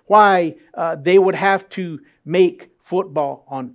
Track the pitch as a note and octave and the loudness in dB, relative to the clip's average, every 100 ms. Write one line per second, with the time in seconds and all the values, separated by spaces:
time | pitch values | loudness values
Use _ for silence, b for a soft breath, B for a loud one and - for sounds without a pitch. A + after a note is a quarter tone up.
0 | b G#3 G3+ F#3 E3 C#3+ b - E3 D#3+ | b 4 4 4 0 -6 b -8 -6 -4
1 | D3 F#3+ F#3+ D#3+ G3 G3 G3 - F3 D3+ | 2 4 4 0 -2 -2 -4 -12 -10 -12
2 | b b D3+ F3 F3+ - - _ - F3+ | b b -4 0 0 0 -18 _ -8 -6
3 | G3 D3 C#3+ C#3 - C3+ B2 | -6 -6 -6 -8 -12 -12 -12